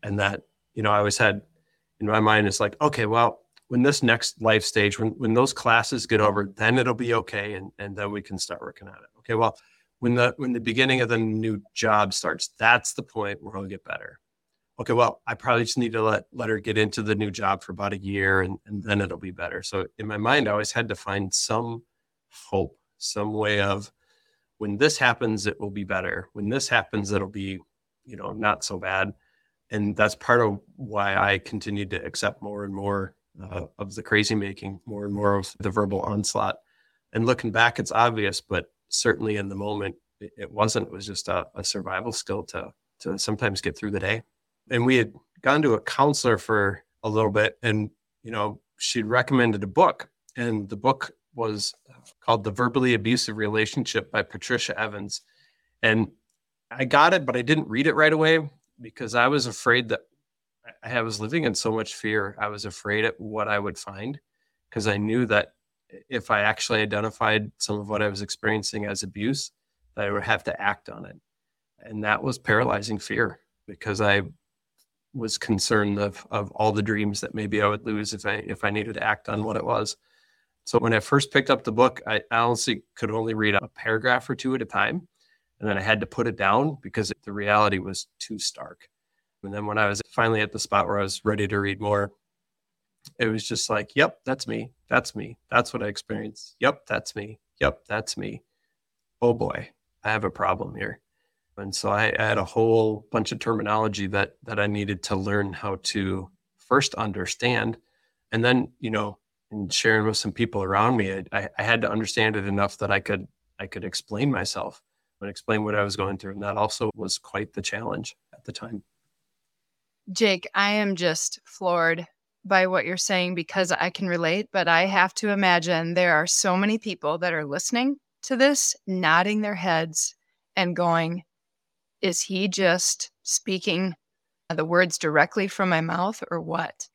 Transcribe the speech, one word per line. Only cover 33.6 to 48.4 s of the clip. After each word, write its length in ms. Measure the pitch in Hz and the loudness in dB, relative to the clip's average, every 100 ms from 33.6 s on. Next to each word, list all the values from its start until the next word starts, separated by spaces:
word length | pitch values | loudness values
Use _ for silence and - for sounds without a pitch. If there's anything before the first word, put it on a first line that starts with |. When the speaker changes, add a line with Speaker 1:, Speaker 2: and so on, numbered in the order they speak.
| 78 - | -10 -12
Speaker 1:
of 160 | 101 101 | -12 -10
the 80 | |
crazy 320 | - 107 104 110 | 0 2 2 0
making, 460 | 98 95 95 95 - | -2 -6 -10 -12 -12
more 200 | 104 104 | -10 -6
and 80 | |
more 240 | 101 104 101 | 0 2 2
of 180 | 92 - | 0 -4
the 120 | 104 | -2
verbal 300 | 101 104 98 | 0 0 0
onslaught. 560 | - 104 101 - 101 - _ _ _ _ _ | -2 -2 -2 -2 -2 -4 _ _ _ _ _
And 120 | 110 117 | -2 2
looking 260 | 123 117 | 2 0
back, 280 | 110 117 - | 4 4 4
it's 120 | - | -2
obvious, 500 | 110 120 113 101 95 | 4 4 4 0 -2
but 240 | _ 92 - _ _ | _ -2 -2 _ _
certainly 480 | - 120 110 110 104 | 0 2 2 0 -2
in 120 | 98 | -4
the 60 | 98 | -6
moment, 400 | 104 104 98 - _ _ | -6 -4 -6 -8 _ _
it, 120 | 101 - | -20 -14
it 140 | 104 | -12
wasn't. 360 | 104 107 107 98 | 0 0 0 -4
It 60 | |
was 140 | 92 98 | -10 -10
just 220 | 95 - | -10 -4
a, 180 | 92 - - | -4 -4 -8
a 80 | |
survival 480 | 95 98 95 95 117 | -6 -6 -4 -6 -4
skill 320 | 113 - 104 | -8 -6 -6
to, 300 | - - - _ _ _ | -6 -10 -12 _ _ _
to 180 | - 98 | -8 -4
sometimes 440 | - 107 117 98 | -4 -2 -2 -2
get 140 | - - | -6 -4
through 160 | 107 | -4
the 80 | 98 | -2
day. 220 | 92 110 - _ _ _ _ | -2 -4 -6 _ _ _ _
And 160 | 123 127 | 2 6
we 120 | 131 | 6
had 160 | 107 - _ _ | 4 -4 _ _
gone 220 | 131 147 | 2 4
to 100 | 151 | 4
a 80 | 110 | 2
counselor 560 | - - 143 143 127 104 | 0 2 2 4 2 2
for 460 | - 107 98 101 _ _ | 2 2 2 0 _ _
a 60 | 110 | -2
little 220 | 107 110 | 2 2
bit, 260 | 101 110 - | 4 2 0
and, 260 | 117 107 107 _ _ _ | 0 0 -2 _ _ _
you 80 | 113 | -10
know, 300 | 113 | -4